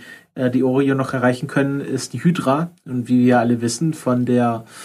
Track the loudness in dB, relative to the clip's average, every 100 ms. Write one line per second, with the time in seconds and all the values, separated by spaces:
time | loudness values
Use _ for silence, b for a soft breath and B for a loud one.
0 | B B B -4 -2 2 2 2 2 0
1 | -2 0 0 0 -2 -2 0 -2 -4 -6
2 | -6 -2 0 0 0 0 -2 -10 -8 -6
3 | 0 2 4 4 2 0 -2 -2 -4 -2
4 | -2 0 2 2 0 -2 B B